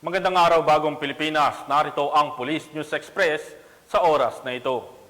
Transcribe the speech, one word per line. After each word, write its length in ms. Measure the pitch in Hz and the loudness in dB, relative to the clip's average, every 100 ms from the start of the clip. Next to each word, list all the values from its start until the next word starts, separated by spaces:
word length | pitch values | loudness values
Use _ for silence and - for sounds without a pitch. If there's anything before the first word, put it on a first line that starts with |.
| 160 | -4
Magandang 320 | 180 185 180 | -2 0 4
araw, 240 | 175 165 | 4 4
Bagong 400 | 151 151 151 147 | 4 4 2 -4
Pilipinas. 640 | 143 135 156 156 139 113 - | -8 -4 -2 2 0 -2 -2
Narito 480 | 139 147 139 143 | 0 0 -2 0
ang 240 | 151 147 120 | 2 0 -2
Police 320 | 127 156 151 | -6 -6 -8
News 240 | 156 147 | -12 -8
Express 480 | 151 - - 180 151 - - - - _ | -8 -8 -2 0 0 -6 -18 -20 -20 _
sa 160 | - 175 | 0 2
oras 320 | 147 120 - 131 | 4 0 -2 -8
na 80 | |
ito. 320 | 123 127 127 - - - | -6 -4 -4 -6 -20 -20